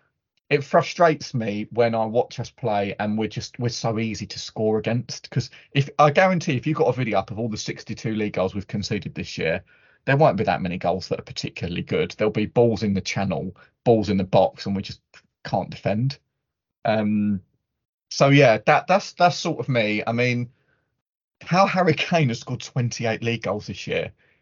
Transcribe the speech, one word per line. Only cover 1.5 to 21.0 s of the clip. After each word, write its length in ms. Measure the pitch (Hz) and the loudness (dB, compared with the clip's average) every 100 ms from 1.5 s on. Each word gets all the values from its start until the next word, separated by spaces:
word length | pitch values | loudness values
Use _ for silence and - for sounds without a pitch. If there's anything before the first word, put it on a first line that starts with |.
| 104 107 | -4 -2
when 240 | 107 117 | 0 2
I 100 | 113 110 | 2 0
watch 340 | 117 - - | 0 -2 -6
us 100 | 117 | -10
play 460 | - 113 104 101 - | -6 -2 0 -2 -2
and 180 | 104 107 | -2 -2
we're 120 | 107 | -2
just, 320 | - - - | -6 -10 -4
we're 80 | 120 | -4
so 320 | - 117 113 | -2 -2 -2
easy 260 | 113 101 101 | -2 -4 -8
to 140 | - | -10
score 380 | - - 110 110 | -12 -2 0 0
against. 520 | 107 120 - - - | 0 -2 -4 -12 -6
'Cause 200 | 139 - - _ | -6 -6 -10 _
if, 180 | 139 139 - | -2 0 4
I 100 | 151 | 6
guarantee 460 | 147 190 180 - 127 | 6 4 2 0 -2
if 100 | 151 | -2
you've 100 | 156 | 0
got 120 | 123 | 0
a 40 | |
video 280 | 120 113 98 | 0 0 0
up 100 | 95 | -2
of 80 | 98 | -6
all 100 | 120 | -6
the 80 | 104 | -6
sixty-two 600 | - - - 101 117 107 | -8 -10 -10 -8 -6 -4
league 160 | 104 | -2
goals 240 | - 92 101 | -2 -2 -4
we've 100 | - | -6
conceded 480 | 104 98 107 - | -6 -4 -4 -6
this 240 | - 90 - | -10 -10 -4
year, 240 | 82 87 - _ _ _ - | -4 -4 -8 _ _ _ 0
there 100 | 135 | 4
won't 200 | 156 92 | 4 4
be 60 | |
that 200 | - 85 | 0 0
many 160 | 90 90 | -2 -2
goals 280 | - 95 - | -2 -2 -4
that 100 | - | -8
are 20 | |
particularly 600 | - - - - 85 87 | -6 -8 -8 -6 -6 -6
good. 340 | - 156 - - | -2 -2 -2 0
There'll 140 | 214 | 0
be 140 | - 104 | 0 2
balls 360 | - 117 104 | 4 4 4
in 120 | 107 | 0
the 60 | 95 | 0
channel, 560 | - - 95 76 92 - _ _ | -2 -2 -2 -2 -6 -12 _ _
balls 260 | 123 113 104 | 2 4 4
in 60 | 98 | 0
the 80 | |
box, 420 | 92 98 92 - 107 | 2 4 4 0 -6
and 80 | |
we 80 | 98 | -4
just 180 | - - _ - _ _ | -6 -14 _ -20 _ _
can't 260 | - 101 - | -6 -6 -6
defend. 480 | - - 101 135 - _ _ _ _ _ _ | -6 -4 -2 -2 -4 _ _ _ _ _ _
Um, 580 | 113 110 104 104 104 98 - _ _ _ _ _ _ | -2 0 0 0 0 -2 -6 _ _ _ _ _ _
so 200 | - 139 | 0 4
yeah, 280 | 139 131 110 - | 6 6 4 2
that, 220 | 147 - | 2 2
that's, 240 | 196 - | 0 0
that's 240 | - 175 175 | 0 0 2
sort 240 | 175 156 | -4 -4
of 80 | - | -2
me. 340 | 123 107 107 | 0 0 -2
I 80 | - | -2
mean, 380 | 117 123 120 123 _ _ _ _ _ | -2 0 -2 -6 _ _ _ _ _